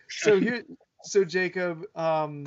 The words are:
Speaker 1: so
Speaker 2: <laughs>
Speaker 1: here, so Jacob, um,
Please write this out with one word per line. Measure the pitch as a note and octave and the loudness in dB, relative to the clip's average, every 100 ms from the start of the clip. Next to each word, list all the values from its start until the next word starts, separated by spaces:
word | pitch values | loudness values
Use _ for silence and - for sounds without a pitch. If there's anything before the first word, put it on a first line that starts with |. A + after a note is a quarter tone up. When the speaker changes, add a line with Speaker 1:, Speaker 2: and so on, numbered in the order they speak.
| - | -16
Speaker 1:
so | - - - | -2 4 4
Speaker 2:
<laughs> | |
Speaker 1:
here, | - A#3+ - - _ _ | 4 -2 -8 -20 _ _
so | - G3+ | -2 2
Jacob, | F#3 F3+ F3+ F#3 F3+ D#3+ F#3+ - | 2 0 -2 -2 -4 -6 -10 -4
um, | E3 D#3 D3+ D3 | 0 0 -2 -6